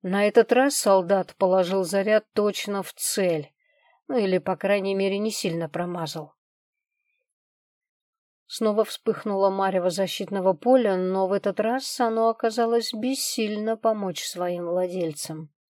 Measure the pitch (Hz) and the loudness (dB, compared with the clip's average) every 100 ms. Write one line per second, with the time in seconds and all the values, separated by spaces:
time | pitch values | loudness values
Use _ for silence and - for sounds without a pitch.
0 | 185 196 208 220 220 247 277 - 208 196 | -2 2 4 6 6 4 4 2 4 4
1 | 175 196 185 - 190 185 175 190 180 196 | 4 0 0 -2 2 4 2 0 0 0
2 | 196 214 - - 208 196 - 202 185 - | 2 2 0 0 0 -2 -6 -6 -6 -8
3 | - - 185 160 147 _ _ _ _ _ | -4 0 0 0 -4 _ _ _ _ _
4 | _ 262 196 185 - 180 196 202 196 196 | _ -2 2 0 0 -4 0 0 0 0
5 | 196 202 220 208 185 165 160 165 175 175 | 0 0 -4 -2 -4 -4 -6 -6 -6 -4
6 | 160 160 151 _ _ _ _ _ _ _ | -6 -8 -12 _ _ _ _ _ _ _
7 | _ _ _ _ _ _ _ _ _ _ | _ _ _ _ _ _ _ _ _ _
8 | _ _ _ _ _ - 220 208 220 - | _ _ _ _ _ -4 0 2 0 0
9 | - 220 220 196 196 196 190 185 180 170 | -4 -2 -2 2 2 2 0 2 0 0
10 | 185 - 190 196 185 185 240 262 220 185 | -4 -4 -6 0 0 0 4 4 4 0
11 | 185 190 190 196 202 185 220 254 262 - | 0 0 0 0 -2 -2 -2 -2 -4 -2
12 | 233 226 226 226 233 220 233 233 226 220 | -2 2 0 2 -2 0 0 0 -2 -4
13 | 247 269 - - 214 214 214 220 226 214 | -4 -4 -4 -4 -2 -2 -4 0 0 0
14 | 196 175 - 175 180 175 170 175 180 185 | -4 -6 -10 -6 -4 -4 -2 -2 -2 -2
15 | 165 151 - 156 160 _ | -4 -6 -10 -12 -14 _